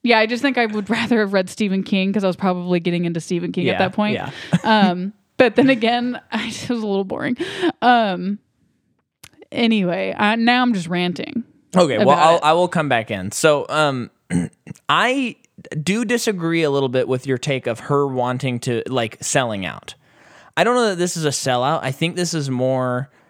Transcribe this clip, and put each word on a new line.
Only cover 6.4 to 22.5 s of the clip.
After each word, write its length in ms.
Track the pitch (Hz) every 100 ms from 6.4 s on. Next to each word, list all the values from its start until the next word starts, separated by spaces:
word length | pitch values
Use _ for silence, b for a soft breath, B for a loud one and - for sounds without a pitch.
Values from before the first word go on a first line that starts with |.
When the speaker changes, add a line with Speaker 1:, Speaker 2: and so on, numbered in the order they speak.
| 226
Speaker 1:
it 220 | - -
was 120 | 240
a 40 | 214
little 160 | 196
boring. 320 | 190 - - 247 381 392 359 -
Um, 560 | 240 240 214 180 185 202 _ _ _ _ _ _ _ _ - _ -
anyway, 640 | - 233 220 180 185 190 -
I, 200 | 208 226
now 260 | 233 247
I'm 120 | 254
just 120 | 202 165
ranting 560 | 175 180 175 - 226 - _ _ 185
Speaker 2:
Okay, 220 | 160 110
well, 120 | -
Speaker 1:
about 80 | 151
Speaker 2:
I'll, 180 | 160 170
Speaker 1:
it. 60 |
Speaker 2:
I 100 | 147
will 140 | 165 175
come 200 | 175 147
back 220 | 123 107
in. 180 | 101 92
So, 340 | - 160 143 -
um, 420 | 151 151 131 113 _ _
<clears throat> 580 | 175 170 _ - - -
I 480 | 151 226 269 247 - _ - - 151
do 220 | 147 208
disagree 580 | 226 240 233 190 165 165
a 80 | 151
little 180 | 139 135
bit 180 | 127 127
with 200 | 127 135
your 120 | 127
take 280 | - 135 123
of 140 | 110
her 260 | - 143 143
wanting 520 | 127 123 127 135 120
to, 220 | 131 117 -
like, 300 | 127 113 -
selling 440 | - 147 123 104
out. 300 | 90 50 - - b b b b b -
I 80 |
don't 100 | 202
know 140 | 247 226
that 80 | 175
this 180 | 175 170
is 80 |
a 40 | 156
sellout. 500 | 131 135 123 131 160
I 100 | 131
think 240 | 135 165 170
this 180 | 170
is 160 | 165 139